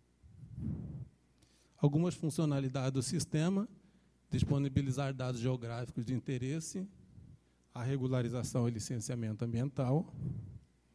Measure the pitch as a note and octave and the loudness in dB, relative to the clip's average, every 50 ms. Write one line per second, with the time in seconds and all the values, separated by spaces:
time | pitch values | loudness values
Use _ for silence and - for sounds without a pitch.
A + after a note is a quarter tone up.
0 | _ _ _ _ - - - - - - - - - - - - - - - - | _ _ _ _ -20 -20 -20 -18 -16 -14 -10 -6 -6 -4 -4 -6 -8 -10 -10 -12
1 | - - - _ _ _ _ _ - _ _ _ _ _ _ _ - D3 C#3+ D#3 | -14 -16 -18 _ _ _ _ _ -20 _ _ _ _ _ _ _ 2 4 4 4
2 | E3+ F3+ - - - D#3 - - E3 D3+ C#3+ C#3 C3+ C3 B2+ C#3+ B2+ C3 C3 C3+ | 2 2 0 0 -2 -2 0 2 2 2 2 2 0 0 -2 0 0 0 0 0
3 | B2 - - E3+ - - - D#3 D#3 F3 G3 G3 G#3 - - - - - _ _ | 0 0 0 -2 -2 2 2 4 4 4 4 2 0 -2 -6 -16 -20 -20 _ _
4 | _ _ _ _ _ _ - B2+ - - C#3+ C#3 C#3+ C#3 C3+ D3 C#3+ C3+ B2+ C3 | _ _ _ _ _ _ 2 4 4 6 6 4 4 4 2 2 2 2 0 0
5 | C#3+ C3+ C#3 C3 B2+ B2+ B2+ A#2 A2+ C3 C3 B2 A#2 A#2 A#2 A#2 B2 - - - | 0 -2 -2 -2 -2 -2 -2 0 0 0 0 0 -2 -6 -6 -6 -6 -6 -4 -6
6 | A#2 A2+ C3 A#2+ - - C3+ B2 B2 C3 D3 E3+ D#3+ - - F#3+ F#3 G3 - - | -2 0 -2 -2 -2 -2 -4 -2 -2 -2 -4 -4 -4 -6 -6 -6 -6 -8 -10 -18
7 | - - - - - - - - _ _ _ _ _ _ _ B2 A#2 B2+ C#3 C3+ | -20 -20 -20 -20 -20 -20 -20 -20 _ _ _ _ _ _ _ -6 -2 -2 0 0
8 | B2+ C3 C3 B2+ A#2+ A#2 A#2 B2+ A#2 - - C3 A#2+ A#2+ A#2 A2 G#2 - B2 A#2+ | 0 2 2 2 2 2 0 -2 -4 0 2 2 2 2 2 -2 -4 -4 -4 -4
9 | G#2+ - B2+ A#2+ A#2 A2 A2 G#2+ A#2+ A#2 A2+ A#2 B2 C#3+ - - C3 B2 C3+ D#3 | -4 -4 -4 -2 -2 -2 -2 -2 -2 0 0 0 0 0 0 0 2 4 4 2
10 | - - - - - - - - - - - - - _ _ _ _ _ _ | 2 0 -6 -6 -4 -4 -4 -6 -8 -10 -14 -16 -18 _ _ _ _ _ _